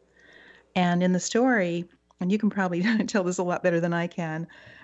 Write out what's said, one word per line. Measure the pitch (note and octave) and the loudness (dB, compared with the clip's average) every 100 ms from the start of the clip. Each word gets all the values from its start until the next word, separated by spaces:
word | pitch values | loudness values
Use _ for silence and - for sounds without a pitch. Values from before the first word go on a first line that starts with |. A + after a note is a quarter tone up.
| _ _ - - - - _ F#3+ | _ _ -20 -20 -20 -20 _ 0
And | F3+ F3 | 2 2
in | F3+ | 2
the | F3+ | 0
story, | - A3+ C4 A#3 F3 E3+ F3+ _ _ _ | 0 2 2 2 0 -4 -8 _ _ _
and | F3+ | -2
you | G#3+ | 0
can | G#3+ | 0
probably | G3+ F#3 F3 | 0 -2 0
<laughs> | G3+ A3 - | 0 0 0
tell | G#3+ | 0
this | F3+ F3+ | 0 -2
a | |
lot | F3+ F3 | -2 0
better | F3+ E3+ | 0 0
than | F3 | 0
I | E3+ F3 | -2 -4
can, | - E3 D#3 E3+ - - - | -6 -6 -6 -10 -14 -20 -20